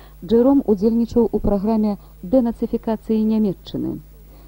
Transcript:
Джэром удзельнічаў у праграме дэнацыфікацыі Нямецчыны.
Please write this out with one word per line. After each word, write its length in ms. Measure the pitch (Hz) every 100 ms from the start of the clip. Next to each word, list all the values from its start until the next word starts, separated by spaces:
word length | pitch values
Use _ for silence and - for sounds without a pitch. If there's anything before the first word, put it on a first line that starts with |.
| - -
Джэром 400 | 175 226 254 277 -
удзельнічаў 640 | 208 220 226 233 240 226
у 60 | 202
праграме 560 | - 202 208 220 214 202 - -
дэнацыфікацыі 1040 | 180 262 233 220 233 233 - 220 - 220
Нямецчыны. 720 | 220 220 214 170 - 127 127 - - - - -